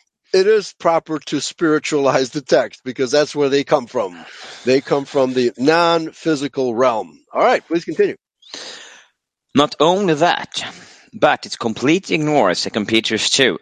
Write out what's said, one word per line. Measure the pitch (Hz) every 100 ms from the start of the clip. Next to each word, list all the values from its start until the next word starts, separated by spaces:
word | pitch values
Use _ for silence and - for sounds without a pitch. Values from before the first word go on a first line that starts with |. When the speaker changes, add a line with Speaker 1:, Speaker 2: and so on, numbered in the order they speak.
| _ _ _
Speaker 1:
it | 185 190
is | 214 185 -
proper | 180 165 - 151
to | - 151
spiritualize | - - 165 151 - 151 139 139 131
the | 151
text | 131 156 113 -
because | 131 120 127
that's | 143 147
where | 147 143
they | 143
come | 135 151 117
from. | 127 98 85 80 - - -
They | 117 135
come | - 147 135
from | 143 131
the | 127 120 -
non-physical | 135 165 170 170 160 - 165 147 139 - 131 113
realm. | 127 113 87 - _
All | 123
right, | 202 226 -
please | 170
continue. | 170 156 202 110 _ _ - - - - - - _ _ _ _ _
Speaker 2:
Not | 131 143 -
only | 156 185 196
that, | 151 170 - - - - - - - _
but | - 151 131 110
it | -
completely | 120 107 131 175 -
ignores | 175 151 147 101 85
Second | 95 110 101
Peter | 113 - 107
two | - - 127 82